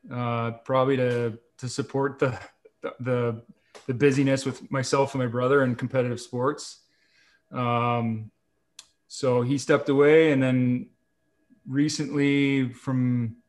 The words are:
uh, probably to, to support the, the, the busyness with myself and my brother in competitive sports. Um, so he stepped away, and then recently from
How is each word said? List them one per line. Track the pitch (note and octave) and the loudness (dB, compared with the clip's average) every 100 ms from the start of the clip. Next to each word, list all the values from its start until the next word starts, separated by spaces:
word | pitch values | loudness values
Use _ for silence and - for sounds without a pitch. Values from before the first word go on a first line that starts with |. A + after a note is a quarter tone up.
| A3 | -12
uh, | B2 A#2+ A#2 A#2 A2+ - | -6 -4 -4 -6 -8 -2
probably | C3 C3 C3+ | 0 2 0
to, | B2 A#2+ A#2 A2 _ _ | 0 -2 -4 -8 _ _
to | B2+ | -10
support | - B2+ C#3 C#3 C3+ | -8 -6 -2 -4 -2
the, | C3+ B2 - _ - _ - - | -2 -2 -14 _ -20 _ -14 -8
the, | B2 B2 A#2+ A2 - - _ - - | -4 -2 -2 -6 -14 -20 _ -16 -8
the | |
busyness | B2 C#3+ C3+ C#3 C3+ C3+ | 2 4 4 2 2 -2
with | B2+ - | -8 -6
myself | C3+ B2+ C#3 C#3 C3+ | -6 0 0 0 0
and | |
my | B2 | -2
brother | A#2+ B2+ C#3+ | 0 2 4
in | B2+ A#2+ | 2 -2
competitive | B2 C3+ B2 A#2+ | -2 -2 -2 -4
sports. | - B2 C3 D3+ - - _ _ _ _ _ _ _ | -8 -2 -2 -2 -12 -18 _ _ _ _ _ _ _
Um, | C3 A#2+ A#2+ A#2+ A#2+ A#2 A2 A2 _ _ _ _ - _ _ _ | -4 0 0 0 0 -2 -6 -10 _ _ _ _ -20 _ _ _
so | - C3 B2 | -4 0 0
he | B2 C#3 | 0 -2
stepped | C3 C#3+ D3 | 2 2 4
away, | C#3 C#3+ D#3 D#3+ | 4 8 8 6
and | C3+ | 4
then | C3 B2+ B2 B2 - _ _ _ _ _ _ _ - | 2 2 2 -2 -6 _ _ _ _ _ _ _ -6
recently | C3+ D3+ D3+ C#3 D3 C#3+ C#3+ C#3 C#3 B2+ | -2 0 -2 -4 0 2 2 2 0 -2
from | A#2 - C3 B2 B2 A#2 - | -6 -4 0 0 0 -4 -8